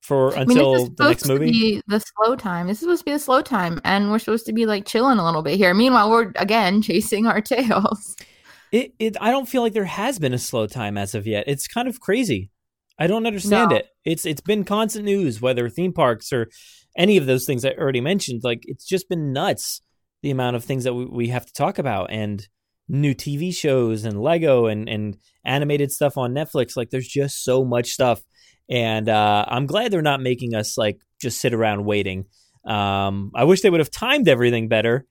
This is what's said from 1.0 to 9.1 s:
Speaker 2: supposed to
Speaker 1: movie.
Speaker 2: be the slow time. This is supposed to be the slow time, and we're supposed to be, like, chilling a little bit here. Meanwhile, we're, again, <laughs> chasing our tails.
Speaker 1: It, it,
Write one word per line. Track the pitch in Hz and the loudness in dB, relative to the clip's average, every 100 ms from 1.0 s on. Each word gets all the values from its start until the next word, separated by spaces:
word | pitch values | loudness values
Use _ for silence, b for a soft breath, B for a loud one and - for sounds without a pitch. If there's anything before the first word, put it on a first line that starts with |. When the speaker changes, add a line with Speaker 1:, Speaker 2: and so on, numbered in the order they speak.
| 294 349 | 4 4
Speaker 2:
supposed | |
to | - | 2
Speaker 1:
movie. | 135 160 | 2 2
Speaker 2:
be | 226 220 202 - | 2 2 0 0
the | 208 | -2
slow | - - 220 254 | -2 -2 0 0
time. | 208 175 180 | -4 -4 -4
This | 214 | -4
is | |
supposed | 339 339 | 0 0
to | - | 0
be | |
the | 294 | -4
slow | - 262 | 2 0
time, | 302 220 175 170 | 2 -2 -2 -2
and | - 190 202 | 0 0 2
we're | 220 | 0
supposed | - 226 226 | 0 -4 -2
to | |
be, | 220 | -2
like, | 226 208 202 | 0 0 -2
chilling | 220 262 233 | 0 4 4
a | |
little | 165 165 | 2 0
bit | 156 180 | 0 2
here. | 185 | 4
Meanwhile, | 185 254 247 208 | 6 6 6 6
we're, | 226 220 - | 4 2 -2
again, | 202 226 190 202 | 0 2 2 2
<laughs> | |
chasing | 214 170 208 202 226 | 2 0 0 0 2
our | 196 | 0
tails. | 214 240 247 196 202 214 - - B B B B B | 0 0 2 2 2 -2 -10 -18 B B B B B
Speaker 1:
It, | 220 269 _ | -2 -2 _
it, | 220 | -4